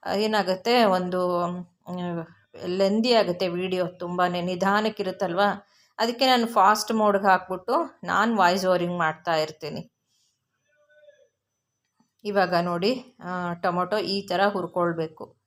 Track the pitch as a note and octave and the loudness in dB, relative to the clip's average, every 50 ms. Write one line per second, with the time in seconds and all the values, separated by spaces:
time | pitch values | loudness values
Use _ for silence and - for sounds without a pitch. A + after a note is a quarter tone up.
0 | - - F#3 G3 G#3+ G#3+ A3 G#3+ G3 F3 F#3 F#3 - A#3 A#3 B3 A#3 G#3 F#3 F#3 | -4 -2 -2 0 0 2 2 0 0 0 -2 -2 0 2 4 4 4 4 4 2
1 | F3+ F3+ F3+ F#3 F3+ F3+ F3+ F3 F3 F3 F3+ F3+ F3 F3 _ _ _ - F3 F3+ | 0 0 -2 0 0 0 0 0 -2 -2 -4 -6 -10 -14 _ _ _ -10 -8 -6
2 | F3+ F3 E3+ E3+ D#3+ E3 - _ _ _ _ - - F3+ F3+ F#3+ G3 G3 G3+ A3 | -6 -6 -6 -6 -8 -10 -16 _ _ _ _ -12 -8 -6 -2 0 2 2 2 0
3 | A3 B3 A#3+ A3+ G3+ F3 F3 - G3 F3+ E3+ F3 F#3 F#3+ F#3 F#3 F3+ E3+ - - | 2 2 4 4 4 2 0 -2 -2 -4 -2 -4 -4 -2 -2 -2 -2 -4 -6 -8
4 | F3+ F3 F3+ F3+ F3+ F3+ F3 F3+ F3 F3+ F#3 F3+ F#3 G3 G3 G#3 G#3+ A3 G#3+ - | -8 -6 -2 0 0 0 0 -2 -2 -4 -2 -2 0 2 2 2 0 0 -4 -4
5 | G3+ F#3 F#3 F#3 G3 F3+ E3+ F3+ G3+ G3+ F#3 G3 - _ _ _ _ _ _ - | -6 -6 -4 -4 -4 -4 0 0 0 0 0 -4 -10 _ _ _ _ _ _ -4
6 | G#3+ A3+ A#3+ A#3+ C4+ C4 B3+ B3 A#3 A3+ A#3 - - D4 D#4+ D#4 - - A#3 A3+ | -4 -4 0 0 2 4 4 2 2 0 2 4 6 6 4 4 0 -2 0 2
7 | G#3+ G#3 G3+ G3 G3 G3+ F#3+ F#3 F#3+ - F#3+ F#3 - - A#3+ D#4+ E4+ C4+ - _ | 2 4 2 2 4 4 4 4 2 -4 -8 -8 -4 -2 -2 -2 -2 -4 -8 _
8 | - F3+ F3+ F#3 G#3 A3+ A#3 G#3 F#3 F3 F3+ G3 F#3 F#3 F#3 F3+ F3 F3 F3 F3 | -6 -2 0 2 2 2 2 4 4 4 4 2 2 2 2 2 2 -2 -2 -2
9 | E3+ D#3 D#3 - _ - E3 D#3+ D#3 D#3 D#3 _ - D3 D#3 - E3+ - _ _ | -2 -2 -2 -4 _ -2 0 0 0 -2 -6 _ -14 -12 -12 -12 -14 -14 _ _
10 | _ _ _ _ _ _ _ _ _ _ _ _ _ _ D5 D5 D5 _ D5 _ | _ _ _ _ _ _ _ _ _ _ _ _ _ _ _ _ _ _ _ _
11 | D5 D5 - _ _ _ _ _ _ _ _ _ _ _ _ _ _ _ _ _ | _ -20 -20 _ _ _ _ _ _ _ _ _ _ _ _ _ _ _ _ _
12 | _ _ _ _ _ G#3 G3+ G3+ F#3+ F3 F3 E3+ F3 F3+ F3 E3+ F3 G#3 C4 B3+ | _ _ _ _ _ -2 0 2 2 2 2 0 0 0 -2 0 0 0 0 -2
13 | B3 - _ _ D3 F3 F3+ F3+ F3+ F3 F3 E3+ - F#3+ F3 F3+ F3+ F3 G#3 G#3+ | -6 -16 _ _ -12 -8 -8 -6 -4 -6 -6 -2 -2 -2 0 0 -2 -2 -2 -4
14 | F#3 F3 G3 G3 G3 G3+ F3+ F3+ G3 G#3 G3+ F#3+ F3+ - - F#3 F3 F3 E3+ E3 | -4 -4 -6 -6 -6 -4 -2 0 0 0 0 -2 -6 -6 -2 -2 -2 -2 -2 -4
15 | D#3+ D#3 D#3+ - - - _ _ _ | -6 -8 -8 -16 -20 -20 _ _ _